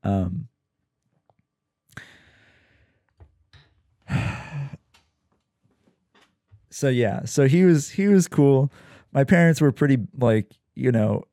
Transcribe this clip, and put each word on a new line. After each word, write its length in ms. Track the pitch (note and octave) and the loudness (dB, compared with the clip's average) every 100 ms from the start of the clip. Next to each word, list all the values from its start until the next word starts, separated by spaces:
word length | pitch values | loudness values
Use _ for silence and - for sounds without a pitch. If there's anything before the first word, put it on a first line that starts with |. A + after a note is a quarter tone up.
Um, 460 | G2+ G2 F#2 F2+ - _ _ _ _ _ _ _ _ _ _ _ _ _ _ - - _ _ _ _ _ _ _ _ _ _ _ - _ _ _ _ _ _ _ _ | -4 -4 -4 -8 -14 _ _ _ _ _ _ _ _ _ _ _ _ _ _ -20 -20 _ _ _ _ _ _ _ _ _ _ _ -20 _ _ _ _ _ _ _ _
<sighs> 60 | - - - - D3 C#3 - _ _ _ _ _ _ _ _ _ _ _ _ _ _ _ _ _ - _ | -6 -6 -8 -14 -12 -12 -16 _ _ _ _ _ _ _ _ _ _ _ _ _ _ _ _ _ -20 _
so 180 | - C#3 | -6 -4
yeah, 360 | B2 A2+ A2+ | 0 -2 -4
so 220 | A#2 - C#3 | -8 0 2
he 180 | D#3+ | 4
was, 260 | F#3 D#3+ C#3 | 4 2 0
he 180 | - G3+ | -4 2
was 180 | G3 E3+ | 2 2
cool. 460 | - C#3 C3+ C#3 - - - _ | 2 2 4 0 -6 -20 -20 _
My 100 | - | -4
parents 380 | C#3 F3+ E3+ D#3+ | 2 4 4 2
were 100 | D3 | 0
pretty, 280 | B2 D3 C3+ G2 - | 0 0 0 -2 -4
like, 380 | B2 A2 - _ _ | 0 0 -2 _ _
you 160 | - B2+ | -6 -2
know 320 | A#2+ G#2+ G#2+ - | 0 0 -4 -8